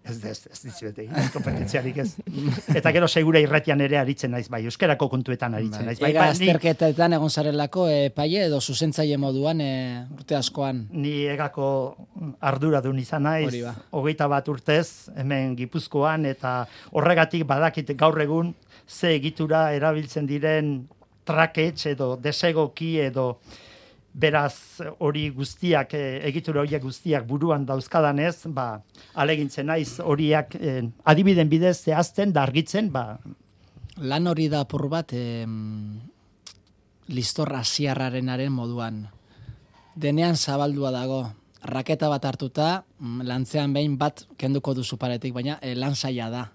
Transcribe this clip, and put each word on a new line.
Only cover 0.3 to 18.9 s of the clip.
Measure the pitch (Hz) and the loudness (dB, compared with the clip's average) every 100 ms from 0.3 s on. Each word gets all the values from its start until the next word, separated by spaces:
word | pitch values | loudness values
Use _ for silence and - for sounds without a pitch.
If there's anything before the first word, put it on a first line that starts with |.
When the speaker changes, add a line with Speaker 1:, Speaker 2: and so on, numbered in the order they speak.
| 107 - | -12 -16
Speaker 1:
ez | - | -16
dizuet | 127 - 107 104 | -16 -12 -12 -10
egin, | 110 147 131 | -6 -2 -2
kompetentziarik | - - - 98 139 127 135 | -2 -4 -4 -2 -2 -2 -4
ez. | 120 - - 139 143 127 - | -4 -6 -10 -4 -2 -2 0
Eta | 151 160 | 4 4
gero | 160 170 | 4 4
segura | 165 156 160 | 4 6 6
irratian | 147 151 151 143 | 6 4 4 2
ere | 139 143 | 4 2
aritzen | 131 139 127 | 0 -2 -4
naiz, | 123 - | -4 -6
bai, | 117 | -6
euskerako | 113 - 175 143 139 | -6 0 2 2 2
kontuetan | 131 127 123 120 | 0 -2 -4 -2
aritzen | 110 113 104 | -2 -4 -4
Speaker 2:
Bai. | 113 | -6
Speaker 1:
naiz. | 117 | 0
Bai, | 143 | 2
Speaker 2:
Ega | 156 | 4
Speaker 1:
bai, | 170 | 4
ni | 170 185 | 4 4
Speaker 2:
azterketetan | 160 165 151 160 151 170 | 4 2 4 2 4 4
egon | 160 156 | 4 2
zarelako, | 151 147 147 143 185 175 | 0 0 0 0 0 2
eh, | 147 143 | 4 2
Paie, | 151 151 190 175 | 0 0 2 2
edo | 143 | 0
zuzentzaile | - 127 160 147 151 143 | 0 0 0 2 0 2
moduan, | 139 135 147 160 | 0 0 0 0
eh, | 139 131 127 120 123 | -2 -4 -6 -8 -12
urte | 143 143 143 | -16 -4 -2
askoan? | 127 - 139 127 110 | -2 -4 -4 -4 -6
Speaker 1:
Ni | - 143 147 143 | -4 -4 -2 -2
Egako | 143 143 - 139 135 131 - - - 156 - | -2 -4 -2 -2 0 -4 -8 -18 -12 -12 -4
arduradun | 143 135 156 143 131 135 | -2 0 2 2 0 -4
izan | 123 156 | -2 0
naiz, | 143 160 147 | 0 0 -2
Speaker 2:
Hori | 120 | -4
ba. | 120 117 - | -8 -10 -8
Speaker 1:
hogeita | 151 143 156 143 | -2 -2 0 2
bat | 143 135 | 0 -2
urtez, | 139 - 151 160 - - - | -4 2 2 2 -10 -16 -6
hemen | 135 139 131 123 | -2 0 -2 -4
Gipuzkoan, | 123 160 - 147 147 160 143 | -6 -6 -4 0 2 2 -2
eta | 131 127 127 117 - - | -2 -4 -4 -6 -12 -4
horregatik | 156 151 170 160 175 | 2 6 6 6 2
badakit | 143 139 160 160 135 135 | 0 2 2 0 -6 4
gaur | 156 156 | 4 4
egun | 147 160 170 - _ - | 0 0 0 -6 _ -20
ze | _ | _